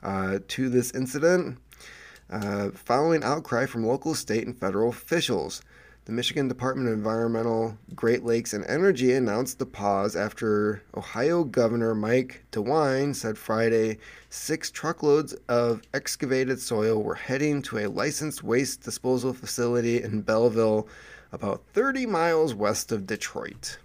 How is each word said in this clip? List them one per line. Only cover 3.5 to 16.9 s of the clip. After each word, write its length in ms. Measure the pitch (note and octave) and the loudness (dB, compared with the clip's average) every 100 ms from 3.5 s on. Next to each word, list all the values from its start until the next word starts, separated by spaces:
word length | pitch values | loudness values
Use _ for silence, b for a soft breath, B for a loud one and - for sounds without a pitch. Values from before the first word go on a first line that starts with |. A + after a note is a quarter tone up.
| A#2 C3 | -2 -2
from 200 | A#2+ A2 | -2 0
local, 300 | C3+ D#3 D#3 | 0 -2 -4
state, 320 | - A2 G#2 | -2 -2 -2
and 100 | F#2 | -4
federal 320 | F#2 G2 A#2 | -2 0 0
officials. 720 | A#2+ - E3+ G#2+ G#2+ C#2+ - B B B B - | -2 -2 -2 0 -2 -2 -8 B B B B -8
The 60 | |
Michigan 360 | A2+ A#2+ - C3+ | -4 -2 -2 -2
Department 400 | B2+ C3 C3 B2 | -2 -2 -2 0
of 60 | |
Environmental, 840 | A2 G#2+ A2+ A#2 A2+ A#2 A2+ A2+ A2 - - | 0 0 0 0 0 0 0 -2 -6 -16 -2
Great 280 | A#2 B2 | 2 2
Lakes, 300 | A#2+ A#2 A#2 | 2 0 0
and 100 | G#2 - | -6 -2
Energy 460 | C3+ F#3+ C#3+ B2+ | 2 4 4 4
announced 440 | C3 A#2+ G#2 C3 - | 4 4 2 -2 -4
the 80 | C3+ | -8
pause 500 | - G2+ G2 G2+ E2+ | -2 0 2 2 0
after 680 | G#2 - A2 G#2 G#2 G2+ - - | -4 -2 0 2 2 -2 -8 -12
Ohio 480 | - A2 C3+ E3+ | -8 0 2 2
Governor 520 | D#3 A2 A#2 A#2 A2+ A2 | 2 2 2 2 0 0
Mike 480 | G#2+ B2 B2+ - - | 2 2 2 -8 -10
DeWine 640 | - G#2 D3+ D3 C3 C#3+ C#3 | -6 0 2 2 2 0 -2
said 240 | A#2 G#2 | -6 -6
Friday 580 | - A2+ A2+ A2+ A2 G#2+ B B B | -2 2 4 4 2 -2 B B B
six 400 | - - D#3 - | -12 -6 -6 -6
truckloads 640 | - D3+ E3+ D3+ D3 D3+ - - | -6 -6 0 4 4 4 -8 0
of 320 | A#2+ A#2+ A2+ - C#3 | 2 2 0 -4 -8
excavated 680 | - - C#3+ C3 C3 C3 | -6 -4 0 0 0 -2
soil 400 | - A2+ A2 | -2 0 2